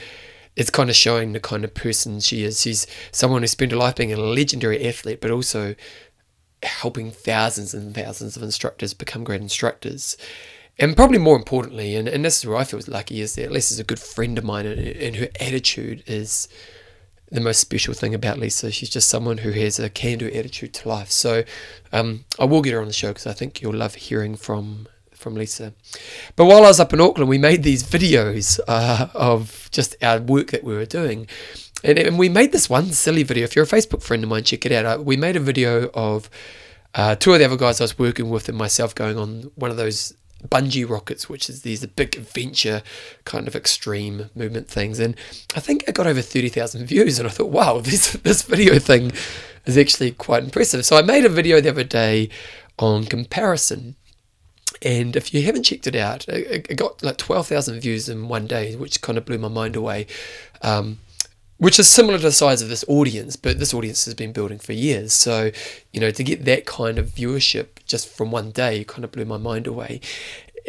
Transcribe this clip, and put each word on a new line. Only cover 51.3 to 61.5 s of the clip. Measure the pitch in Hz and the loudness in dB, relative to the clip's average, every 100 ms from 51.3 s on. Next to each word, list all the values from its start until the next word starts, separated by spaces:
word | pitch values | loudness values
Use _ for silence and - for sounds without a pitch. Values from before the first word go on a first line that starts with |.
| 165 165 156 | 4 6 6
the | 147 | 6
other | 127 | 0
day | 123 117 110 110 110 - - - - - | 0 2 4 2 0 -6 -18 -20 -14 -2
on | 110 107 | 2 2
comparison. | 110 117 123 - 208 160 - - 123 - _ _ _ _ _ _ - - | 0 -6 -4 -2 0 2 0 -4 -12 -18 _ _ _ _ _ _ -10 -4
And | 131 120 120 135 | -2 0 0 -2
if | - | -2
you | 147 | -2
haven't | 165 254 | 0 0
checked | 254 277 131 | 0 -2 -4
it | 120 | -2
out, | 104 127 - | -2 -4 -6
it, | - 269 180 - | -6 -4 -6 -6
it | - | -4
got, | 233 - | -4 -4
like, | - - | -8 -6
twelve | - 185 - | -2 -2 0
thousand | 147 135 117 | -2 -4 -6
views | 123 110 117 | -4 -4 -6
in | 110 117 | -8 -6
one | 113 107 | -6 -4
day, | 117 107 117 | -6 -6 -8
which | 120 - | -6 -6
kind | - 113 | -4 -6
of | 120 | -4
blew | 113 | -6
my | 110 | -4
mind | 113 110 110 | -4 -4 -4
away. | 110 104 104 - - - - - | -6 -6 -8 -12 -16 -18 -20 -8
Um, | 110 104 107 110 - - - _ _ | -2 -2 -2 -10 -14 -8 -8 _ _